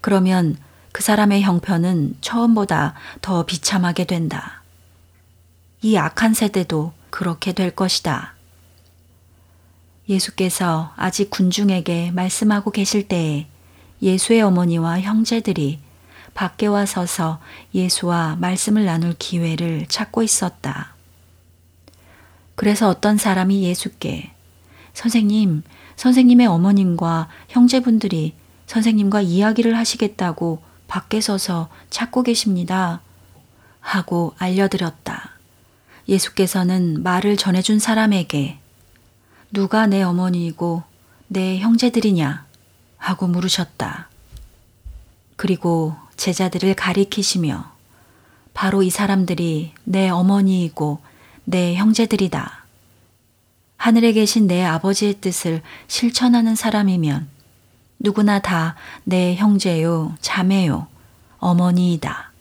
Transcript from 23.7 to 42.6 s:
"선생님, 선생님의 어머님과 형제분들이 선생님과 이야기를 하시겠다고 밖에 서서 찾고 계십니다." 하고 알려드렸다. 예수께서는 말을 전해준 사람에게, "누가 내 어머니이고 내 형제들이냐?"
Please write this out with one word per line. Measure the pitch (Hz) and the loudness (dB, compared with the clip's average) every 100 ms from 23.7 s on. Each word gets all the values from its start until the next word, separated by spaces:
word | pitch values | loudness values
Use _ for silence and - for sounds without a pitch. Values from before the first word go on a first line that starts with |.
| 175 - - - 82 - _ _ _ _ - - | -2 -6 -8 -8 -8 -10 _ _ _ _ -20 -20
"선생님, | - 233 226 208 214 202 156 - - - - | -6 0 2 2 2 2 0 -4 -20 -20 -2
선생님의 | 254 254 247 247 247 | 4 6 8 8 6
어머님과 | 170 185 196 190 170 170 165 160 - - | 4 4 4 2 0 0 -2 -4 -14 -2
형제분들이 | 247 247 262 247 226 208 165 156 - _ _ - | 4 6 6 2 0 0 -2 -4 -8 _ _ -6
선생님과 | 233 220 214 196 208 | 0 2 2 2 2
이야기를 | 190 175 208 220 226 226 | 2 2 2 2 2 0
하시겠다고 | 226 - 208 - 180 160 170 160 - _ - | -2 -2 -4 -2 -6 -4 -4 -6 -10 _ -10
밖에 | 185 - 214 | -10 -4 -4
서서 | 214 196 - 170 165 - - | -2 -4 -2 -4 -6 -12 -14
찾고 | - 233 254 | -8 -4 -2
계십니다." | 247 233 214 180 170 185 180 170 _ _ - - _ _ _ _ | 0 0 0 -2 -2 -2 -2 -6 _ _ -20 -20 _ _ _ _
하고 | - 190 170 175 170 - | -6 -4 -2 -2 -2 -4
알려드렸다. | 185 185 196 190 170 - - - - - _ _ _ _ _ - - | -2 0 0 0 -4 -6 -12 -12 -16 -20 _ _ _ _ _ -18 -2
예수께서는 | 190 - - 185 190 180 185 175 151 | -2 0 -2 -2 0 0 2 0 -2
말을 | 180 180 202 202 | 0 0 0 0
전해준 | 196 180 185 214 | 2 0 2 2
사람에게, | 214 220 220 196 156 147 135 - _ _ _ _ _ _ _ _ _ | 2 2 2 0 0 -4 -4 -8 _ _ _ _ _ _ _ _ _
"누가 | 202 196 220 220 | -4 0 2 2
내 | 196 | 2
어머니이고 | 185 175 185 175 170 160 170 170 - _ _ _ _ | 2 0 0 -2 -4 -4 -4 -4 -8 _ _ _ _
내 | 190 185 185 | -4 -2 0
형제들이냐?" | 214 233 247 233 214 180 143 - - _ | 2 2 2 2 2 2 0 -4 -12 _